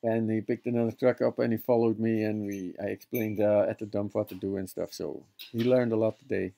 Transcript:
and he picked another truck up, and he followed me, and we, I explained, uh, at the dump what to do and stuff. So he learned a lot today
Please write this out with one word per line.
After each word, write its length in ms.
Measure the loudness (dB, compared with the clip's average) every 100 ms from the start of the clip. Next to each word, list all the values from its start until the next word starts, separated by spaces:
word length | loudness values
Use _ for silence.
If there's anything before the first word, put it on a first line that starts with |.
and 260 | 0 0 2
he 120 | -2
picked 260 | -2 -4 -2
another 240 | 0 0
truck 300 | 2 2 2
up, 180 | 0 0
and 120 | 0
he 60 | 0
followed 420 | 2 2 4 2
me, 240 | 0 0
and 220 | 0 -2 -4
we, 280 | -6 -8 -6
I 60 | -6
explained, 540 | -6 -6 -4 -4 0
uh, 240 | 4 4 4
at 120 | 0
the 60 | -4
dump 300 | -4 -2 -2
what 140 | -4
to 60 | -4
do 220 | -4 -4
and 120 | -6
stuff. 240 | -6 -8
So 300 | -6 -8 -8 -14 _
he 260 | -10 -2
learned 280 | 4 4 4
a 60 | 2
lot 200 | 0 -2
today 340 | -6 -4 -4